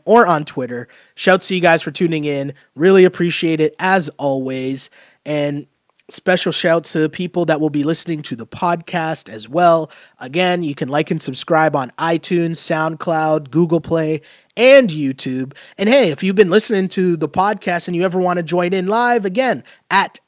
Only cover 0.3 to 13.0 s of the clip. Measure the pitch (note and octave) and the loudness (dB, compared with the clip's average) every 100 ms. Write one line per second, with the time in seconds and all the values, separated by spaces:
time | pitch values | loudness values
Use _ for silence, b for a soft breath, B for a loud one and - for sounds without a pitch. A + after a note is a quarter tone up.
0.3 | D#3 D3+ - B2 A#2+ A#2+ b b b - | 2 -2 -8 -8 -8 -12 b b b 2
1.3 | F#3 - F#3 E3+ E3 D#3+ C#3+ F3 D#3+ D3 | 2 2 2 4 4 0 -2 0 0 -2
2.3 | C#3 C#3 C#3 b - F3 F#3+ F#3 F#3 F3 | -2 -4 -8 b 0 4 6 6 4 -2
3.3 | E3 E3 D#3 D#3 - F#3 F#3+ C#3+ - C#3 | -2 -2 0 0 0 0 0 0 -4 -4
4.3 | C3+ C3 C3 C3 C3+ - b b b - | -2 -4 -6 -6 -6 -8 b b b -6
5.3 | D3+ D3 C#3+ D3 _ _ _ - - - | -4 -2 -4 -10 _ _ _ -10 -6 0
6.3 | F3+ F#3 D#3 F3 E3 D#3 E3 D#3 D3+ F3 | 0 0 -2 0 0 0 -2 -2 -2 -6
7.3 | F3 E3 D#3 D#3 D3 C#3+ E3 - D#3 D3+ | -2 0 0 0 0 -2 -2 -4 -6 -8
8.3 | A#2 A2+ - F3 E3+ E3 F3+ D#3+ D#3+ - | -12 -12 -6 -2 -2 -4 -6 -4 -6 -8
9.3 | A2+ G#2+ D3+ F3 E3 D#3 B B B C3 | -12 -6 2 4 4 0 B B B -8
10.3 | D3+ F3+ F3+ D#3+ C#3 C3+ C#3+ D#3 E3 - | -2 0 0 -4 -6 -4 -2 -2 -4 -6
11.3 | B2+ - D#3+ D#3 D3 B2 - E3 E3 - | -6 0 2 2 0 -4 -6 -4 -2 -2
12.3 | F3 E3+ E3 - D#3+ D#3+ D#3+ | -2 -2 -4 -4 -2 -4 -4